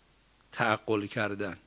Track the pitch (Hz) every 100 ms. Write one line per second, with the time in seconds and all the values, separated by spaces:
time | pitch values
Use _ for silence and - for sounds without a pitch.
0 | _ _ _ _ _ - 117 107 - 107
1 | 101 - 104 101 101 -